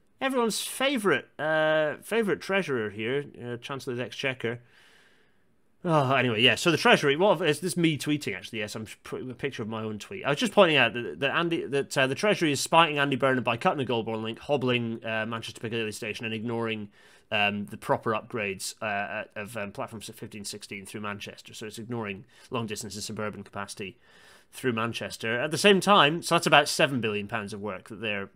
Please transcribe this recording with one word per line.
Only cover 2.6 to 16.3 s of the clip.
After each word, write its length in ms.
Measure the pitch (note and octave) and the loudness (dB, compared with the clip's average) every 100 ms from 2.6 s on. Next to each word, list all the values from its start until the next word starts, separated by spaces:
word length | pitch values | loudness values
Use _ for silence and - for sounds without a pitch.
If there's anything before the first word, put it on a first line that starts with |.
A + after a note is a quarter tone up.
| E3 B2+ G#2+ | 0 -2 -2
here, 340 | G#2 A2 C#3 C#3+ - | -4 -2 -2 -4 -10
uh, 140 | A#2+ A#2+ | -10 -10
Chancellor 360 | - C#3 C3+ | -8 -10 -6
of 60 | B2 | -6
the 60 | |
Exchequer. 540 | A#2 - C3+ B2+ A2+ A#2+ - _ - _ _ _ _ _ _ _ _ _ | -6 -4 -4 -2 -4 -6 -10 _ -20 _ _ _ _ _ _ _ _ _
Oh, 300 | F3+ D#3 C3 | 2 2 4
anyway, 280 | C3+ B2 A2 | 4 4 4
yeah, 140 | B2 A2+ | 4 6
so 160 | F3 | 4
the 40 | D#3 | 4
Treasury, 380 | A#3+ G3 D3 | 6 6 6
what, 260 | C#3+ G3+ E3 | 4 4 4
it's 180 | E3+ D3 | 2 0
this 160 | F3+ F3 | -2 2
me 200 | E3 C#3+ | 2 2
tweeting, 380 | D3+ D3 B2+ | 0 -2 -2
actually, 240 | F#2+ - A2 | -8 -8 -8
yes, 160 | G#2 | -6
I'm 140 | A2+ G#2+ - | -8 -12 -14
putting 260 | - G2 B2+ | -12 -10 -10
a 40 | |
picture 280 | A#2 C#3+ B2+ | -6 -6 -6
of 60 | G#2+ | -6
my 140 | A2 | -4
own 180 | A2 G#2+ | -6 -8
tweet. 240 | - - | -10 -6
I 60 | B2+ | -2
was 80 | C#3+ | 0
just 140 | B3 | 2
pointing 260 | G#3 F3+ D3 | 6 8 8
out 160 | A#2 | 6
that, 260 | A#2+ G#2+ D#2 | 2 -6 -2
that 100 | C3+ | 0
Andy, 340 | C3+ E3+ D#3+ | 0 0 -2
that, 320 | F2+ C#3 C3 C#3+ | -2 -2 -2 2
uh, 120 | C3 | 2
the 80 | C3 | 2
Treasury 340 | G#3+ - D#3+ | 2 2 2
is 80 | C3+ | 2
spiting 400 | - E3 E3 D3 | 4 6 6 4
Andy 160 | C#3+ | 0
Burnham 300 | C3 C3+ B2+ | 2 2 2
by 120 | A#2 A#2 | 0 0
cutting 220 | F#3 D3+ | 0 0
the 60 | |
Goulburn 400 | C3 A#2+ A2+ A2 | -2 -2 -2 -4
link, 160 | A2 A2+ | -4 -8
hobbling, 640 | - C#3+ B2+ B2 A#2 A2+ | -2 0 2 2 0 -4
uh, 220 | A2+ A2 A2 | -4 -4 -4
Manchester 340 | A2+ G#2+ - | -6 -8 -10
Piccadilly 320 | A2+ A2+ A2 | -6 -4 -4
station, 320 | G#2 A2 G2+ | -6 -8 -6
and 100 | A2+ | -6